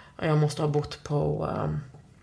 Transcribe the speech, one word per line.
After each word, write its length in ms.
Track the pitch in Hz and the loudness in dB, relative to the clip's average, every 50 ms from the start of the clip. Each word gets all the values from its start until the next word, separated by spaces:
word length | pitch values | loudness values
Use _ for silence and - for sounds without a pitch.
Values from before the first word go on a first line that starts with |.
| - - - - | -20 -20 -8 -4
jag 160 | - 160 156 151 | 0 2 4 4
måste 240 | 151 147 - - | 4 2 2 0
ha 60 | 156 151 | 0 2
bott 360 | 143 147 147 - - - - | 2 0 -2 -2 -8 -12 -6
på, 440 | - 147 147 151 147 151 156 156 - - | -2 0 0 0 0 0 -2 -2 -2 -2
eh, 140 | - - 156 156 147 - - - - - - - - | -2 -2 -2 -2 -4 -6 -8 -14 -20 -20 -20 -20 -20